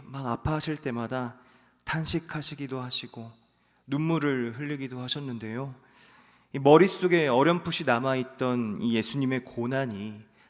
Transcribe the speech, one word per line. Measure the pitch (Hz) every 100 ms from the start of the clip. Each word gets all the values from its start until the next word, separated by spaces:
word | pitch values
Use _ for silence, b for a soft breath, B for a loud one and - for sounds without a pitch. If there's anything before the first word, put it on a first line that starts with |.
막 | 127 135 131
아파하실 | 117 156 156 156 151
때마다 | 139 120 113 127 123 - b b b b
탄식하시기도 | - 160 156 170 160 160 147 143 139 131
하시고 | 127 - 120 - 113 - b b b b -
눈물을 | 139 156 165 147 131 117 117
흘리기도 | 147 147 135 127
하셨는데요. | 123 147 139 117 107 113 139 131 b b b b b b b
이 | 143
머릿속에 | 139 156 190 - 180 170 147
어렴풋이 | 120 147 175 170 165 139
남아있던 | 120 135 131 127 - 127 123 113 101
이 | 117 113
예수님의 | 107 139 131 131 123
고난이 | - 120 135 131 101 107 104 107 b b